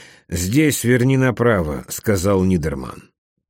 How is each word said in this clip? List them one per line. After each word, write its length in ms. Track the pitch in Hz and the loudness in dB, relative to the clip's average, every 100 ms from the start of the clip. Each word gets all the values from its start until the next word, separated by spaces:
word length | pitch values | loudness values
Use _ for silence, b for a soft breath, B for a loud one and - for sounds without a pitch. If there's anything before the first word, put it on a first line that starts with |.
| B B B | B B B
«Здесь 520 | 85 92 127 156 - | -6 -2 2 2 0
сверни 380 | 113 123 123 135 | 2 2 2 2
направо», 680 | 131 110 117 104 78 67 - | 0 2 2 2 0 -6 -10
сказал 560 | - - 101 92 98 | -8 -2 0 2 2
Нидерман. 680 | 92 90 76 69 62 - - _ _ _ _ | 2 2 0 -6 -10 -16 -20 _ _ _ _